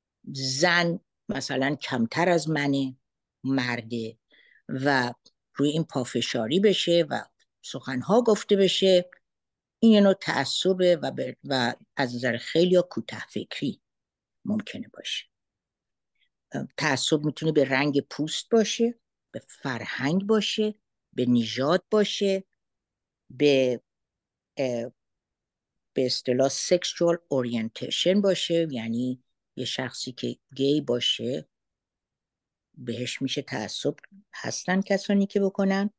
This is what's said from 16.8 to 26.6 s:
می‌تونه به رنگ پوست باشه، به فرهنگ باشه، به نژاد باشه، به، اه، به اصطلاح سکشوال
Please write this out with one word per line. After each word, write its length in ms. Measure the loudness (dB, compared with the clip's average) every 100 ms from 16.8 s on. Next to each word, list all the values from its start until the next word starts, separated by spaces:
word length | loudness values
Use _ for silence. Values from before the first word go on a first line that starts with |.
| -2 -2 0 0
می‌تونه 280 | 0 -2 0
به 120 | 2
رنگ 360 | 2 2 2 0
پوست 500 | -4 -6 -6 -6 0
باشه، 440 | 2 2 0 -2 -2 _ _ _
به 100 | -18 -18
فرهنگ 760 | -12 -8 -6 -6 -4 -2 0 2
باشه، 480 | 0 0 -2 -4 -4 _ _ _
به 140 | -2 2
نژاد 580 | 2 0 -2 0 0 2
باشه، 540 | 0 0 0 -2 -2 -4 _ _ _ _ _ _ _ _
به، 500 | 2 4 6 4 0 -6 _ _ _ _ _ _ -6
اه، 360 | -4 -2 -6 -12 _ _ _ _ _ _ _ _ _
به 140 | -2 -2
اصطلاح 420 | -2 -2 2 2
سکشوال 680 | 0